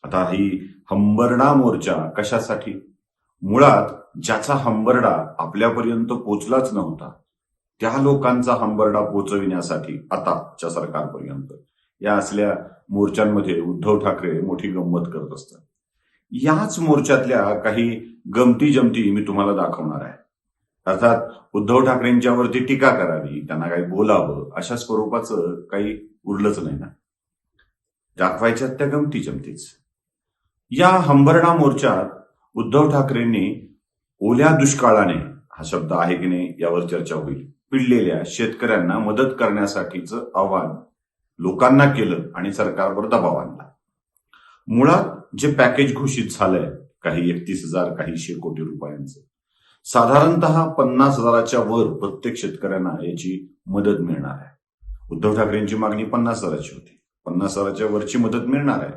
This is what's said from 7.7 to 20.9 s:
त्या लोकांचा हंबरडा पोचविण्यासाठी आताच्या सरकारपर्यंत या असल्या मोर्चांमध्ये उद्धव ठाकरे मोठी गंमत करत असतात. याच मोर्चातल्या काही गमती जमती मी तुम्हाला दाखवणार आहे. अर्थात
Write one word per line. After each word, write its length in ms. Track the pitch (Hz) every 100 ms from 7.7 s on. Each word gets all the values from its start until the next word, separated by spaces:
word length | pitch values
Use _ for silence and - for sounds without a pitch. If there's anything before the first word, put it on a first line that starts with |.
| _
त्या 200 | 113 131
लोकांचा 520 | 139 139 127 123 123
हंबरडा 480 | 117 107 107 107 104
पोचविण्यासाठी 1040 | 104 101 95 101 95 90 85 80 78 76 -
आताच्या 580 | 82 87 87 - - 82
सरकारपर्यंत 760 | 85 78 78 71 69 69 69 - - _ _ _ _
या 120 | 101
असल्या 420 | 104 92 101 104 - - - _
मोर्चांमध्ये 720 | 101 101 - 107 104 90 85
उद्धव 380 | 85 87 95 104
ठाकरे 420 | 101 92 90 80
मोठी 260 | 92 90 98
गंमत 380 | 90 87 87 85
करत 200 | - 78
असतात. 260 | - - - _ _ _ _ _ _ _
याच 480 | 123 143 156 214 -
मोर्चातल्या 800 | 160 143 - 131 123 120 101 107
काही 600 | 110 110 117 113 - - - 110
गमती 380 | 123 120 147
जमती 380 | 131 120 117 104
मी 100 | 104
तुम्हाला 320 | 104 101 101
दाखवणार 500 | 95 85 - 78 71
आहे. 100 | 69 - _ _ _ _ _ _
अर्थात 320 | -